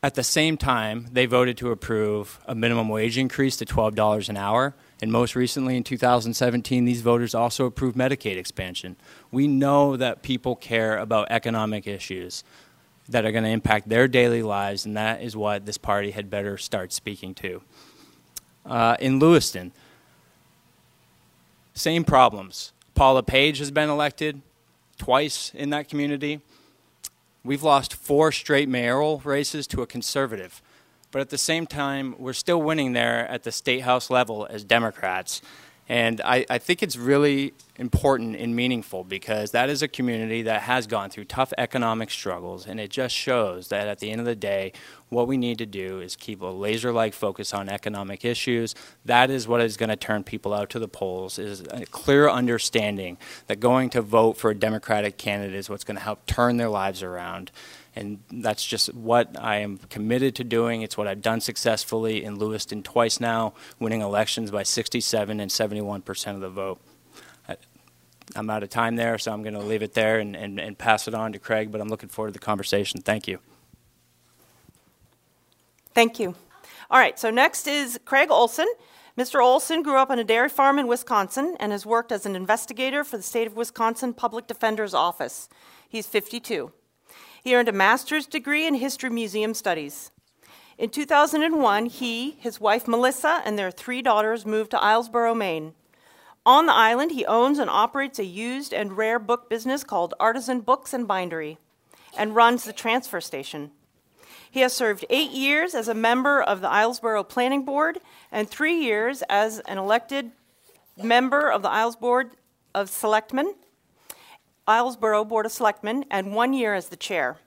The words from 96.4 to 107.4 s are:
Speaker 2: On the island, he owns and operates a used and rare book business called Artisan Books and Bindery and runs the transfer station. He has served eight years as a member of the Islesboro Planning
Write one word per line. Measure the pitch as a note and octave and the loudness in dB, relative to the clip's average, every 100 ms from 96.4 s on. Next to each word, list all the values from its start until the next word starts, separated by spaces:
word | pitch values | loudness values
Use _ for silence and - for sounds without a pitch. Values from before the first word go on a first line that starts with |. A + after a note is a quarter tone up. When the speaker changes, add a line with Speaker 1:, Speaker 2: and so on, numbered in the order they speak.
Speaker 2:
On | - C4+ E4 | 8 8 8
the | |
island, | - A3 A#3+ D#4 | 6 6 4 0
he | C#4+ | -2
owns | - A3+ B3+ C#4+ | 2 4 4 2
and | A3+ | 2
operates | - A3+ C#4 C#4 C4+ | 2 2 0 -6 -6
a | F#3+ | -8
used | F3+ A#3 C4 C#4+ | -6 -6 -6 -6
and | - G#3 | -4 -4
rare | F#3+ A3 A#3 | -2 0 0
book | G#3+ A#3 - | 0 -2 -2
business | A3+ A#3 C4+ | -4 -2 -4
called | - G3 E3+ - | -2 -2 -2 2
Artisan | A3 A#3 B3 B3+ | 0 2 -2 -4
Books | A3 C4+ C#4 | 2 0 0
and | C4 A3+ | -6 -2
Bindery | F#3+ F3+ E3 D3+ D#3+ _ _ _ _ - - | -2 -2 -6 -8 -12 _ _ _ _ -16 -4
and | G#3+ G#3+ | 0 6
runs | A#3 A#3+ | 6 6
the | G#3+ | -4
transfer | - A#3 A#3+ - F3 | -6 -2 -2 -2 -10
station. | - C#3 C3+ D#3 D3 _ _ _ _ _ - - - | -8 -10 -10 -12 -12 _ _ _ _ _ -20 -20 -10
He | C4 | 2
has | B3+ | 2
served | B3+ A#3 G3+ - | 2 0 -2 0
eight | B3+ D#4 | 0 0
years | C4 C4+ D4 F4+ | 0 2 2 0
as | D#4 A3 | -2 -4
a | |
member | A3 A3+ B3+ C4+ C#4+ | 0 2 4 4 2
of | - G3 | 2 0
the | F#3 | 2
Islesboro | F3+ A3+ B3 A#3 G#3+ G3 | 2 2 0 -2 -2 -2
Planning | - | -2